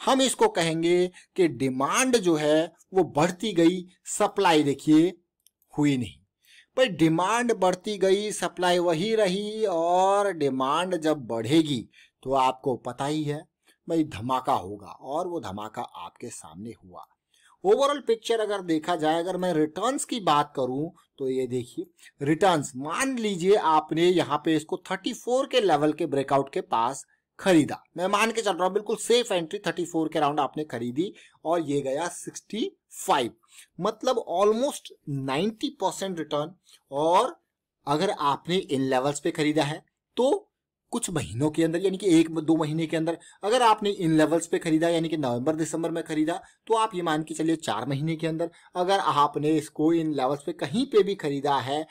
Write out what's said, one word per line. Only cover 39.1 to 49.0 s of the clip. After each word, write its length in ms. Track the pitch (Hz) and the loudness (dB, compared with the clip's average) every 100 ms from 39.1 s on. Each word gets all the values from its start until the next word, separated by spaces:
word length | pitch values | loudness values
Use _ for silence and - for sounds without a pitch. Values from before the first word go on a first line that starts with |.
| 143 | -2
पे 120 | 175 | -4
खरीदा 320 | 170 151 151 | 0 0 0
है 200 | 151 156 - _ _ - | -2 -4 -14 _ _ 0
तो 340 | 254 403 - _ _ _ _ | 2 0 -4 _ _ _ _
कुछ 160 | 240 - | -6 -4
महीनों 400 | 160 87 110 151 | -6 -6 -2 -2
के 120 | 151 | 0
अंदर, 160 | 165 170 | 0 0
यानी 180 | 190 185 | -2 -2
कि 120 | 208 | 4
एक 200 | 165 165 | 4 4
दो 240 | 165 151 160 | 0 0 0
महीने 300 | 156 156 160 | 0 -2 -2
के 100 | 165 | -2
अंदर, 200 | 160 165 - - | -2 -4 -10 -10
अगर 180 | 196 247 | -2 4
आपने 280 | 240 214 202 | 4 4 0
इन 200 | 202 165 156 | -2 2 4
लेवल्स 300 | 151 165 160 | 4 2 0
पे 120 | 185 | -2
खरीदा, 300 | 170 156 170 | 0 2 2
यानी 200 | 170 160 | 2 0
कि 80 | 160 | -2
नवंबर 380 | 135 120 135 156 | -2 0 0 -2
दिसंबर 360 | 151 170 165 | -2 -2 -4
में 120 | 165 | -4
खरीदा, 360 | 160 156 156 175 - _ - | -4 -2 0 -2 -8 _ -2
तो 60 | 220 | 0
आप 160 | 220 185 | 0 -2
ये 60 | |
मान 220 | 175 151 | -2 -2
के 100 | 156 | -2
चलिए 220 | 160 160 160 | -4 -2 -2
चार 300 | - 104 120 | -2 -4 -4
महीने 280 | 139 156 160 | -2 -2 -4
के 120 | 160 | -4
अंदर। 220 | 160 170 - _ 180 | -4 -6 -8 _ -4
अगर 240 | 180 | 0
आपने 520 | 196 | 2